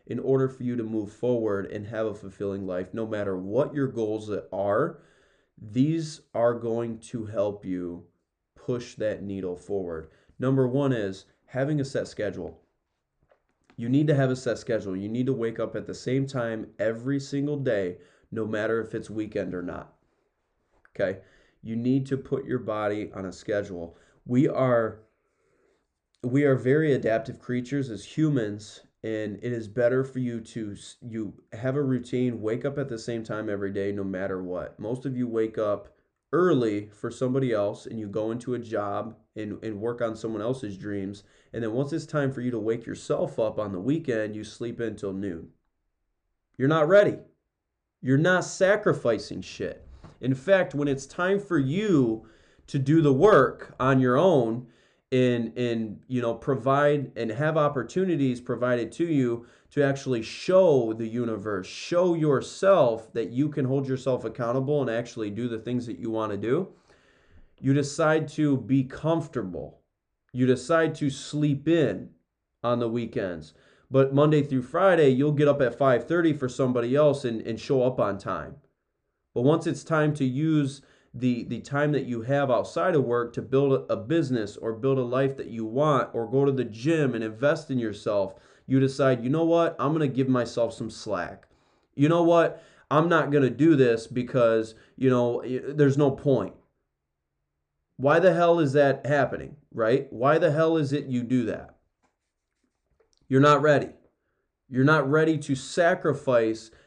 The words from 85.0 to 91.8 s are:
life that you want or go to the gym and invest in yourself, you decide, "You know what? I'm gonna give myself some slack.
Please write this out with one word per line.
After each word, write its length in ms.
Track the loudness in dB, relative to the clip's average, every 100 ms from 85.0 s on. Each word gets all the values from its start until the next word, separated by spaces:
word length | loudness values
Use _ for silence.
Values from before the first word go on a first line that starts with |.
life 340 | 0 0 0 -2
that 100 | -8
you 160 | -8
want 460 | -4 0 2 2 0
or 160 | -4 -2
go 140 | 2
to 80 | 2
the 120 | 2
gym 520 | -2 -4 0 2 0 -2
and 80 |
invest 480 | -6 -2 0 0 -2
in 80 | -4
yourself, 540 | -4 -4 -2 0 0 -4 _ _ 0
you 100 | 2
decide, 460 | 2 2 2 2
"You 60 | 0
know 140 | 0
what? 300 | 4 4 2 0
I'm 100 | -2
gonna 160 | 0 0
give 220 | 0 2
myself 440 | 2 0 -2 -2
some 160 | -2 -10
slack. 600 | -10 -6 -4 -4 -10 _ _ _ _